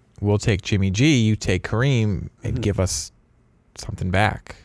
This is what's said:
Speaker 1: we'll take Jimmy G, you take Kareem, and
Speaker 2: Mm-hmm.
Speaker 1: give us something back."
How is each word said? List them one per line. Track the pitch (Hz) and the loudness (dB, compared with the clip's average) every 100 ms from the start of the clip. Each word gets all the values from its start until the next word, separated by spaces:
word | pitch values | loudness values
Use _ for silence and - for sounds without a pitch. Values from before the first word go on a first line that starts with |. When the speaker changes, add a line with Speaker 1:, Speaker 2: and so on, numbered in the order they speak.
| _ - | _ -4
Speaker 1:
we'll | 101 104 | 0 2
take | - 95 | 2 -2
Jimmy | - 101 95 | 0 0 2
G, | 95 151 131 | 2 4 4
you | 110 107 | 4 2
take | - 92 - | 0 -2 -2
Kareem, | 107 135 123 107 78 52 - | -2 2 2 0 -2 -6 -10
and | - | -6
Speaker 2:
Mm-hmm. | 120 | -2
Speaker 1:
give | 104 95 | 0 0
us | 90 - - - _ _ _ _ _ - | 0 -2 -8 -16 _ _ _ _ _ -16
something | - - 90 | -12 -6 -2
back." | 92 107 - - - | 2 0 -2 -10 -20